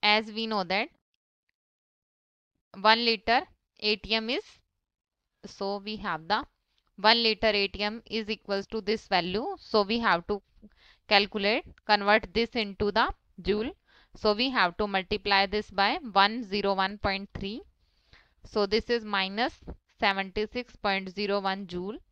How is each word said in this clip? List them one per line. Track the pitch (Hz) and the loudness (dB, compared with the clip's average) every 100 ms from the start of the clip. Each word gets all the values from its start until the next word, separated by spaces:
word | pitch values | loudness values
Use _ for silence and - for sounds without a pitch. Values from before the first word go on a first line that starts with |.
as | 214 214 220 | 4 2 0
we | 214 226 | -6 -4
know | 214 | -2
that | 180 190 247 _ _ _ _ _ _ _ _ _ _ _ _ _ _ _ _ _ _ 196 | 0 -2 -4 _ _ _ _ _ _ _ _ _ _ _ _ _ _ _ _ _ _ 0
one | 202 226 | 4 6
liter | 233 226 - 240 370 _ _ _ | 4 0 2 2 0 _ _ _
A | 214 214 | -2 -2
T | 190 220 | -2 -4
M | 220 | -2
is, | 277 - - _ _ _ _ _ _ _ _ - | -6 -8 -20 _ _ _ _ _ _ _ _ -20
so | - 196 202 196 | -8 -6 -6 -8
we | 214 | -8
have | 202 160 160 | -6 -6 -2
the | 214 277 _ _ _ _ - | -4 -4 _ _ _ _ 2
one | 202 233 | 4 6
liter | 233 214 220 | 4 2 2
A | 202 196 | 2 0
T | 196 | -2
M | 208 226 - | -6 -6 -8
is | 214 208 | -8 -6
equals | 214 - 196 196 | -8 -4 -6 -4
to | 220 | -8
this | 196 214 - | -4 -4 0
value. | 185 170 185 320 381 | -2 0 -4 -4 -8
So | - 220 | -2 0
we | 196 233 | 2 0
have | 226 170 - | 2 2 0
to | 202 _ _ 214 _ - _ _ | -8 _ _ -20 _ -20 _ _
calculate, | 208 202 214 196 240 - - - | 4 4 0 0 0 -4 -18 0
convert | 208 202 214 202 | 2 4 2 2
this | 202 233 | -2 -2
into | 247 208 190 208 | -2 -6 -2 0
the | 202 277 - _ - | 2 0 -2 _ -10
joule. | 175 208 240 - _ _ _ - | -4 -2 -2 -10 _ _ _ -4
So | 214 | 0
we | 208 262 | 2 0
have | 254 175 170 | 2 0 0
to | 214 | -2
multiply | 196 185 208 202 196 196 | -2 -2 -4 2 2 2
this | 208 214 | -2 -4
by | 190 202 320 277 | 0 0 0 0
one | 196 196 226 | 4 4 2
zero | 214 202 202 | -4 -2 0
one | 190 190 208 | 0 -2 -2
point | 208 196 196 - | -4 -4 -8 -10
three. | 196 233 403 _ _ _ _ - _ _ - | -10 -10 -14 _ _ _ _ -20 _ _ -8
So | 214 202 | -2 0
this | 214 - | 0 0
is | 240 214 | -4 -2
minus | 202 190 196 262 - - - _ _ | -2 -2 -2 -4 -4 -18 -18 _ _
seventy-six | 214 196 190 202 214 247 240 - | 0 0 -4 -4 -4 -6 -10 -6
point | 208 190 190 | -2 -2 -4
zero | 180 208 202 | -6 -2 -2
one | 190 190 190 | -2 -6 -8
joule. | 175 185 277 _ | -8 -8 -10 _